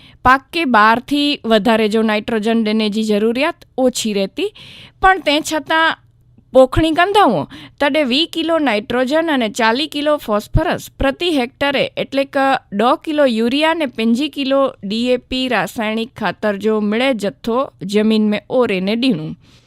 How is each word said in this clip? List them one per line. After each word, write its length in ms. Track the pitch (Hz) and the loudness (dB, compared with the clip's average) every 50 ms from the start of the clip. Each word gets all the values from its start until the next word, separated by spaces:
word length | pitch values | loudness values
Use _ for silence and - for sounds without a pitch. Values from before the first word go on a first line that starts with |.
| - - - - - | -20 -20 -10 -2 2
પાક 200 | 247 262 277 - _ | 2 2 2 0 _
કે 120 | - 339 339 262 | -6 -4 0 2
બાર 280 | 240 214 208 220 226 240 - | 4 4 6 6 4 2 0
થી 260 | - 285 294 285 294 285 277 - | -2 -2 0 0 0 -2 -2 0
વધારે 420 | 226 226 220 190 240 220 220 220 214 | 2 2 2 4 4 2 2 2 2
જો 140 | 208 226 220 | 0 0 0
નાઇટ્રોજન 640 | 220 214 214 214 - 233 220 202 233 226 226 220 | 0 0 -2 -2 -2 -4 -2 0 0 0 0 0
દેને 220 | 214 214 220 220 214 | 0 0 0 0 -2
જી 160 | 202 220 220 | -2 -2 0
જરૂરિયાત 600 | 214 208 202 214 226 240 247 285 330 339 - - _ _ | 0 0 2 2 0 0 0 -2 -2 -2 -6 -12 _ _
ઓછી 360 | - 262 254 247 - - 220 208 | 0 0 0 0 0 -4 -2 -2
રહેતી, 360 | 202 196 190 - - 381 427 - - - - - - - - _ | -2 -4 -4 -4 -4 -6 -6 -6 -10 -20 -20 -20 -20 -20 -20 _
પણ 260 | - - 381 381 370 285 | 0 2 2 2 2 2
તે 140 | 302 285 302 | 0 0 0
છતાં 600 | 302 - 311 311 294 - 320 320 320 320 - - _ _ _ _ _ _ _ _ - _ - | 0 -2 -4 -6 -4 -2 0 0 2 0 -2 -4 _ _ _ _ _ _ _ _ -8 _ 4
પોખણી 400 | 254 262 254 - - 320 330 311 | 4 4 4 4 0 0 0 2
કંધાવો 480 | 330 349 403 403 427 381 285 202 151 131 - - - - - - | 2 2 2 4 4 4 4 4 0 -2 -6 -10 -18 -20 -14 -6
તડે 260 | - 269 294 269 311 302 | -2 -2 0 2 0 0
વી 220 | 240 240 285 339 | 2 0 0 0
કિલો 320 | - - 320 311 320 330 320 | -2 -2 -4 -2 0 0 0
નાઇટ્રોજન 720 | 302 254 214 208 208 - 233 247 262 247 294 320 330 330 294 | 0 0 0 -2 -2 -2 -2 -2 0 0 0 0 0 0 0
અને 160 | 262 233 208 190 | 0 0 -2 -2
ચાલી 360 | - 226 220 226 262 320 285 | 0 0 0 0 0 -2 -6
કિલો 300 | - 294 294 302 302 285 | -6 -4 -2 -2 -2 -2
ફોસ્ફરસ 720 | - - 208 208 - - - - 320 349 220 - - - _ | -2 -2 -4 -4 -2 0 0 0 0 0 -4 -4 -6 -10 _
પ્રતિ 340 | - - 269 269 - 349 370 320 | -4 -2 -2 -2 -2 -2 -2 -2
હેક્ટરે 520 | 277 240 233 - - 285 285 277 247 185 - - | -2 -2 -4 -4 -4 -4 -2 0 0 -2 -2 -4
એટલે 280 | - 175 - - 269 277 | -8 -8 -4 -4 -4 -4
કે 200 | 277 - 277 269 269 262 - _ - 196 | -2 -2 0 0 0 0 -2 _ -4 -2
દો 180 | 202 - 254 302 | 0 2 2 0
કિલો 280 | 330 - 330 302 302 294 262 | 0 -2 -4 0 2 2 2
યુરિયા 480 | 226 220 226 240 262 285 311 320 330 339 | 2 2 0 0 0 0 0 0 0 0
ને 80 | 311 247 | -2 -6
પંજી 400 | - - 226 226 233 226 302 294 | -4 -2 0 0 0 0 -2 -4
કિલો 300 | - 294 277 269 269 277 269 254 - - - | -4 -6 -4 0 0 0 0 0 -2 -6 -8
ડી 240 | 190 214 226 240 247 | -6 -4 -2 0 0
એ 140 | 247 247 - | 0 -2 -2
પી 200 | - 254 254 262 254 | -6 -6 -4 -4 -2
રાસાયણિક 640 | 240 196 165 190 - - 214 214 214 226 226 - - | -2 -2 -2 -4 -4 -6 -6 -4 -4 -4 -6 -8 -8
ખાતર 400 | - 226 180 175 - - 214 202 196 | -6 -6 -6 -4 -4 -2 -4 -2 -2
જો 220 | 202 214 220 214 208 | -2 -2 0 0 0
મળે 260 | 202 208 226 262 269 269 | -2 -2 0 0 0 0
જથ્થો 440 | 208 202 196 - _ - 240 226 254 277 - - - - | -2 -4 -6 -6 _ -6 -4 -2 -2 -2 -4 -8 -12 -8
જમીન 420 | 196 202 208 214 220 220 214 214 208 | -2 0 2 2 2 2 2 2 0
મેં 200 | 208 - - - | 0 -2 -4 -2
ઓરે 280 | - 254 247 226 202 185 | 0 0 0 2 0 -2
ને 160 | 185 196 220 | -2 -2 -2
દીણું. 360 | 233 247 269 214 151 156 160 - - _ _ - - _ | 0 0 0 0 0 -4 -10 -12 -14 _ _ -20 -20 _